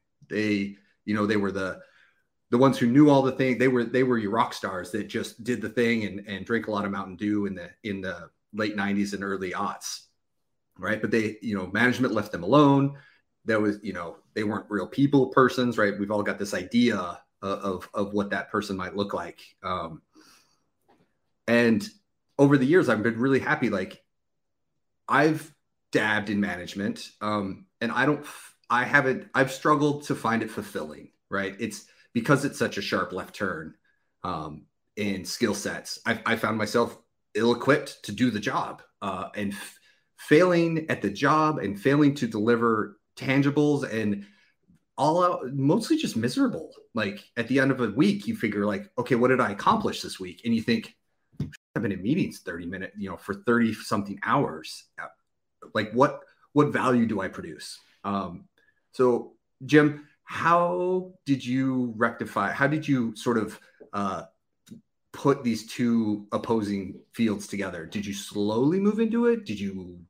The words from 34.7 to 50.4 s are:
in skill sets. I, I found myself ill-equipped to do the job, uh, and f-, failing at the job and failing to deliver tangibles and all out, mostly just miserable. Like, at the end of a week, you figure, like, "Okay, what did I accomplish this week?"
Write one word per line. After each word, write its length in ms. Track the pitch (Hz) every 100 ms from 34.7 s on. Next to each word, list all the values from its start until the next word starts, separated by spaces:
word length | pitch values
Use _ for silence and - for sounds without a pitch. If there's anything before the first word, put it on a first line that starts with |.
| _ _ -
in 300 | 104 92 -
skill 280 | - 110
sets. 460 | 98 92 82 - - 120
I, 120 | 110
I 120 | 110 110
found 200 | 107 110
myself 420 | 107 120 113 - _ _ _
ill-equipped 720 | 104 117 120 - 147 - -
to 80 | -
do 180 | 104 123
the 100 | 104
job, 420 | 127 160 - - - _
uh, 260 | 101 92 - 104
and 160 | 101
f-, 260 | 101 - - _ _ _ -
failing 760 | - 151 180 170 165 160 160
at 120 | -
the 80 | 101
job 480 | - 139 156 156 147
and 200 | 98 101
failing 360 | 135 143 147 143
to 100 | 117
deliver 720 | 110 113 117 117 107 101 - _ -
tangibles 720 | 120 135 139 143 147 139 131
and 380 | 113 104 101 - _ _ _ _ _ _ -
all 240 | 147 170
out, 320 | 180 170 127
mostly 420 | 139 135 226 - 311
just 200 | 277 113
miserable. 560 | 120 269 269 - - - -
Like, 260 | 110 101 101 - -
at 100 | 113
the 140 | 135
end 100 | 135
of 100 | 123
a 100 | 113
week, 360 | 98 202 - 113
you 80 |
figure, 320 | 107 117 101 104
like, 240 | 98 - -
"Okay, 160 | 117
what 140 | 120 127
did 120 | 127
I 120 | 110
accomplish 500 | 98 - 220 104 -
this 160 | 87 -
week?" 220 | 90 87